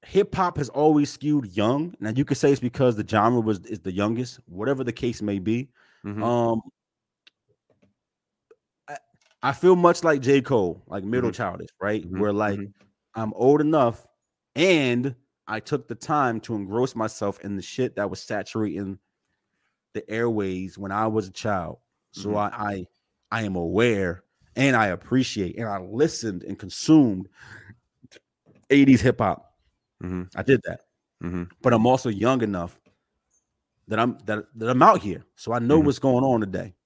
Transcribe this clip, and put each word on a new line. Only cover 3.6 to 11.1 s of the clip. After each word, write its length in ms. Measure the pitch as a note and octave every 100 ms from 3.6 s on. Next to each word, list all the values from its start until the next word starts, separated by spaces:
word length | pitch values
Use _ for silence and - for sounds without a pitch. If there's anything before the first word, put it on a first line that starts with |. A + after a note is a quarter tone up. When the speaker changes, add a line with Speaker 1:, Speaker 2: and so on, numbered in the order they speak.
| F2
Speaker 1:
is 140 | F#2+
the 120 | F2
youngest, 480 | F#2 G#2 A#2 B2 - _
whatever 360 | F2 A2 C3+
the 80 | B2
case 300 | A#2 A#2+ A#2
may 160 | G#2 G2+
be. 300 | F#2+ A#2 C#3 _ _ _
Speaker 2:
Mm-hmm. 180 | G2+ G#2
Speaker 1:
Um, 380 | A2 A#2+ A#2 A2+ - _ _ _ _ _ _ _ _ _ _ _ _ _ _ _ _ _ _ _ _ _ _
I, 80 | C#3+ _ _ _ _
I 100 | D3
feel 240 | C3 F3+ F#3
much 260 | F3 E3+
like 180 | E3 D3+
J. 180 | B2+ C#3
Cole, 420 | B2 C3 F#2 D#2+ _
like, 180 | G2
middle 260 | G2